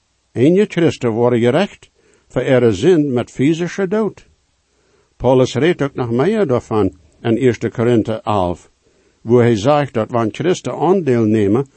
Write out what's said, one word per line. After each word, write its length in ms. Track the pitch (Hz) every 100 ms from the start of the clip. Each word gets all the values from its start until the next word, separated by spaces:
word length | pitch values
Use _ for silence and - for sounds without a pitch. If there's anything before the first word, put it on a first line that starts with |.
| _ _ _
Enige 340 | - 143 180 214
Christen 420 | - 160 - 123
worden 300 | 110 120 120
gerecht 500 | 120 139 202 - - _ _ _ _
voor 140 | -
ihre 300 | 127 127 120
zin 400 | 92 139 175 147
met 180 | 120 110
fysische 580 | - 135 160 175 - 196
dood. 380 | 214 214 - - _ _ _ _ _ _ _ _ -
Paulus 380 | 120 131 127
redt 280 | 120 151 175
ook 120 | 139
nog 160 | - 123
meer 360 | 117 156 220 180
daarvan 460 | 123 - 110 95 - _ _
in 140 | 117 113
Eerste 320 | 127 110 113
Korinther 520 | - 117 120 101 110
elf, 460 | - 104 90 87 - _ _ _ _ _
waar 220 | - 120
hij 140 | 117 113
zegt 380 | 110 147 147
dat 160 | 113 110
wanneer 240 | 120 113
Christen 400 | - 156 180 -
aandeel 500 | 123 151 196 147 120
nemen 420 | 110 110 101 110 139